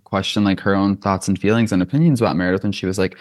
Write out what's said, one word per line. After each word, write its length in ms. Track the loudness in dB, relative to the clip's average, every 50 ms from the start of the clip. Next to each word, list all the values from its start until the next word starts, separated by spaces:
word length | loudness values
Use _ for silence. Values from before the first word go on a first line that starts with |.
| -12
question, 400 | -4 -4 -2 -2 -2 0 0 2
like, 160 | 2 2 0
her 160 | 0 0 0
own 220 | 2 2 0 -2 -2
thoughts 300 | 0 -2 -2 -2 0 -2
and 120 | -4 0
feelings 320 | 0 0 2 2 2 2
and 100 | 0 0
opinions 400 | 0 0 0 2 2 2 2 2
about 140 | 2 0 0
Meredith. 280 | 0 0 0 0 -2 -2
And 120 | -4 -4
she 100 | -4 -4
was 140 | -4 -2 0
like, 180 | -2 -2 -4 -8